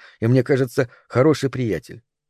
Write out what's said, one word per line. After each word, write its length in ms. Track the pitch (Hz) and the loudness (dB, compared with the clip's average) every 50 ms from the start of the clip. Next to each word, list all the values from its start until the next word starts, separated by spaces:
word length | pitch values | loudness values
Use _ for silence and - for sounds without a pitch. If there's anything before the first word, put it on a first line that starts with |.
| - - _ _ | -20 -20 _ _
и, 60 | 110 | 0
мне 160 | 113 127 131 | 2 2 2
кажется, 460 | 123 - 147 123 135 123 - - 131 120 _ _ _ _ | 2 2 0 0 0 -2 -2 -2 -4 -4 _ _ _ _
хороший 420 | - 117 131 160 147 - - 135 | 0 2 2 2 2 0 -2 -4
приятель. 520 | - 127 127 113 92 80 - - 117 117 - _ _ _ _ | -4 -4 -4 -4 -4 -6 -8 -12 -20 -20 -20 _ _ _ _